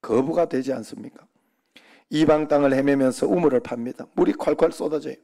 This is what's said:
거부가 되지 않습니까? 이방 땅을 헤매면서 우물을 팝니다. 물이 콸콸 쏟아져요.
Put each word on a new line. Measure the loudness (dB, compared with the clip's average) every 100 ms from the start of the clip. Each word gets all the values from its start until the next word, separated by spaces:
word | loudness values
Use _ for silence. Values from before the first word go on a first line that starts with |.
거부가 | 0 0 2 0 0
되지 | -2 -4
않습니까? | -6 -8 -16 -18 -20 _ _ _ _ _ -20 _ _ _
이방 | 0 4 4 4
땅을 | 2 2
헤매면서 | 2 2 2 2 0 -2
우물을 | 2 2 0
팝니다. | -2 -10 -10 -12 -10
물이 | 0 0
콸콸 | 0 -2 2 0
쏟아져요. | 0 -6 -6 -8 -14